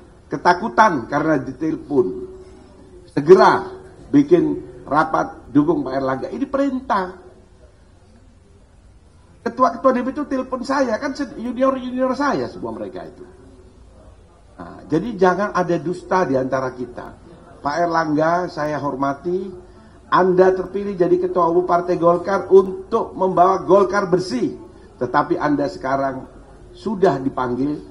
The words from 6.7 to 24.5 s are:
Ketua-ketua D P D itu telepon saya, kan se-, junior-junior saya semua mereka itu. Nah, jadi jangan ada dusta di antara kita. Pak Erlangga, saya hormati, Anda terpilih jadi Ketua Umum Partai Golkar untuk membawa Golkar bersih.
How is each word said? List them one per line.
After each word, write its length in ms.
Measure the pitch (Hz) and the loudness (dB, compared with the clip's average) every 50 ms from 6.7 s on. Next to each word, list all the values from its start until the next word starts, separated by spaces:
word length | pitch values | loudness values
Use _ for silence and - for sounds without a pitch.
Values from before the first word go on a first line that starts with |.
| 262 254 - - 226 196 185 185 185 - - - - - - _ - _ - - _ _ _ _ _ _ _ _ - - - - _ _ _ _ - _ _ _ _ _ _ - - _ _ _ _ _ _ _ _ _ | -4 -4 -4 -2 -2 -2 -2 -4 -8 -14 -20 -20 -20 -20 -20 _ -20 _ -20 -20 _ _ _ _ _ _ _ _ -20 -20 -20 -20 _ _ _ _ -20 _ _ _ _ _ _ -20 -20 _ _ _ _ _ _ _ _ _
Ketua-ketua 560 | - 226 233 254 262 247 254 240 - 262 262 | -10 -8 0 2 2 2 2 2 2 2 2
D 40 | 247 233 | 2 0
P 40 | 262 | -4
D 80 | 277 302 | -6 -6
itu 40 | 285 | -6
telepon 340 | - 277 262 262 262 262 247 233 | -4 -4 -4 -4 -6 -8 -8 -4
saya, 320 | - 269 285 269 240 214 214 | -2 -2 0 0 0 -2 -2
kan 160 | 285 285 269 | -4 -6 -6
se-, 240 | - 277 214 - - | -6 -8 -8 -8 -8
junior-junior 720 | 220 247 226 240 269 269 262 254 247 254 247 254 262 262 | -8 -8 -2 0 2 2 2 0 -4 -6 -4 -2 -2 -2
saya 400 | 247 240 294 277 214 139 117 104 | -2 0 -2 0 0 -2 -4 -6
semua 240 | - - 127 113 110 | -8 -10 -10 -10 -8
mereka 320 | 104 104 95 90 87 82 | -8 -10 -10 -10 -12 -14
itu. 160 | 80 - - - - - - - - - - - - - - - - - - - - - - - - - _ - - - - | -14 -16 -18 -20 -20 -20 -20 -20 -20 -20 -20 -20 -20 -20 -20 -20 -20 -20 -20 -20 -20 -20 -20 -20 -20 -20 _ -20 -20 -20 -20
Nah, 240 | - - - - - - | -18 -18 -18 -20 -6 -2
jadi 240 | 147 165 196 240 214 | -2 -2 -2 -2 -2
jangan 400 | 175 185 180 175 185 208 196 - | 2 2 4 4 2 -2 -2 -2
ada 240 | 185 180 165 175 160 | -2 0 0 -2 -2
dusta 480 | 143 170 175 180 - - 196 185 180 | -2 -4 -6 -6 -4 -2 0 0 0
di 80 | 131 135 | 0 0
antara 400 | 127 131 127 135 131 131 123 127 | -2 -2 -2 -2 -4 -4 -4 -6
kita. 400 | 127 123 - - - - - - - - - - - - - - - - | -8 -10 -10 -12 -14 -16 -16 -18 -20 -20 -20 -20 -20 -20 -20 -16 -8 -6
Pak 120 | 143 147 170 | -4 -2 0
Erlangga, 720 | 175 170 165 165 165 156 147 147 156 165 175 180 180 165 | 0 0 0 0 0 0 0 2 2 2 2 0 -2 -4
saya 240 | - 156 147 151 151 139 139 | -6 -6 -4 -4 -4 -4 -4
hormati, 640 | 143 131 131 139 139 135 - - 175 180 190 202 196 - - - - - - - - - - - - | -4 -4 -2 -2 -4 -4 -4 -4 -4 -4 -4 -4 -8 -12 -16 -18 -20 -20 -20 -20 -20 -20 -20 -6 0
Anda 400 | - 165 185 185 175 175 185 185 | 2 2 4 4 4 4 4 4
terpilih 480 | 190 185 175 - - 202 202 202 196 170 | 4 2 -2 -6 -6 -6 -6 -4 -2 0
jadi 160 | 175 165 175 180 185 | 2 2 2 2 0
Ketua 240 | 180 180 185 170 | 0 0 0 0
Umum 160 | 170 170 180 180 | 2 2 2 2
Partai 320 | 180 175 175 175 180 175 | 2 2 0 0 0 -2
Golkar 560 | 160 165 170 175 170 - 202 196 190 - - | 2 4 4 2 2 0 -2 -4 -4 2 6
untuk 640 | 185 196 190 190 - - - - 220 220 185 - - | 6 6 6 4 0 -10 -6 -4 -4 -4 -4 -4 -4
membawa 480 | 185 185 190 175 165 175 190 190 180 - | -2 -2 2 4 4 4 4 4 2 2
Golkar 480 | 143 185 202 196 180 190 202 196 170 | 4 4 4 4 4 0 -2 0 0
bersih. 480 | 175 175 - - 247 247 185 131 | 0 -2 0 -2 -4 -4 -4 -4